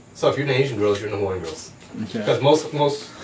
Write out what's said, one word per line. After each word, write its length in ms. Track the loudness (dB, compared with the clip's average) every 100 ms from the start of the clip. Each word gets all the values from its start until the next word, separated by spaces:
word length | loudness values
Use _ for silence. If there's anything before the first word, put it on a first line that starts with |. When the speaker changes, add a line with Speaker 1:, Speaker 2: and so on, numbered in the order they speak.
| -20
Speaker 1:
So 140 | -2 0
if 80 | 2
you're 100 | 0
an 60 |
Asian 260 | 2 2 2
girls, 200 | 2 2
you're 80 | -2
in 60 |
the 60 | -2
Hawaiian 220 | -2 -2
girls. 280 | -6 -10 -14 -18 -16 -10
Speaker 2:
Okay. 180 | -8 -4
Speaker 1:
'Cause 160 | 0 2
most, 300 | 6 4 2
most 340 | 0 0 0 -8 -14